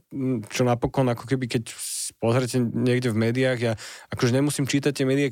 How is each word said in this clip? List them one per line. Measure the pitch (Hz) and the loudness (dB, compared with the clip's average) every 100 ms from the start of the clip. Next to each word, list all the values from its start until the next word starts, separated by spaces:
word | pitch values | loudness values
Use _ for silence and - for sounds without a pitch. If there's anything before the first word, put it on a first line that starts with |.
| - | -8
m, | 139 131 123 104 | -4 -2 -2 -4
čo | - | 0
napokon | 123 120 - - 127 | 2 2 0 0 0
ako | 117 - | 0 -2
keby, | 131 123 | -2 0
keď | 127 117 | -4 -4
s-, | - - - - - | -10 -10 -8 -8 -2
pozrite | 110 120 123 127 | 0 2 2 0
niekde | 117 113 123 123 123 | 0 0 2 2 2
v | 110 | 2
médiách, | 113 123 131 123 | 2 2 0 0
ja | 117 107 - - - | -2 -2 -8 -18 -12
akože | - 123 | 0 2
nemusím | 131 143 143 131 | 4 2 0 0
čítať | 143 147 | 0 0
tie | 143 131 | 0 0
médiá, | 139 139 | 2 0